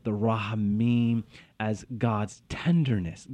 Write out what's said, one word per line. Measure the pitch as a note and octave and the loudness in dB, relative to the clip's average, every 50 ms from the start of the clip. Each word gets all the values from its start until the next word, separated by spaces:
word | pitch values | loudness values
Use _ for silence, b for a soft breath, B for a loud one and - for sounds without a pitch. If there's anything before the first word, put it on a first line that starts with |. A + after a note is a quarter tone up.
the | - A2+ | -2 -2
rahamim | G#2 G#2 A2 A2+ A2+ G#2+ G2+ G#2 A2+ G#2+ G#2 G2+ G#2 G#2+ A#2 A#2+ A#2+ A#2+ A#2+ A#2 A#2 A2+ G#2+ b b b b b b - | 0 2 2 2 0 0 -2 -4 -2 0 0 2 2 2 4 4 4 4 2 2 0 0 -2 b b b b b b -6
as | A2 A2 G#2+ G#2 - - B2+ G#2+ | -4 -4 -4 -4 -8 -10 -6 -2
God's | A#2+ A#2 A2 G#2 G#2+ G#2 - - _ - | 0 0 0 0 -2 -4 -8 -14 _ -12
tenderness, | - - - E3+ F3 E3 D3+ C3 A#2 G2 F2+ E2 D#2+ - - - | -10 -4 0 2 2 2 2 2 0 0 -2 -4 -8 -12 -14 -12